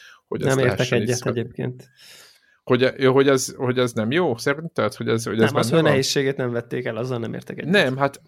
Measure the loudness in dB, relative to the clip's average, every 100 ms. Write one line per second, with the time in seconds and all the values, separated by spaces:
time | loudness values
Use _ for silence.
0 | -20 -20 -10 -4 0 2 2 0 0 0
1 | 0 -2 -2 -4 -6 -6 -8 -8 -16 _
2 | -20 -20 -20 _ _ _ -2 2 2 2
3 | 4 6 6 4 0 -4 -2 0 0 0
4 | -2 0 0 -2 -2 -4 -4 -4 -2 -2
5 | -2 -2 -2 2 2 2 2 2 4 2
6 | 0 0 0 -2 -2 -4 -4 -6 -4 -4
7 | -4 -4 -6 -8 -10 -8 0 2 2 2
8 | -2 -2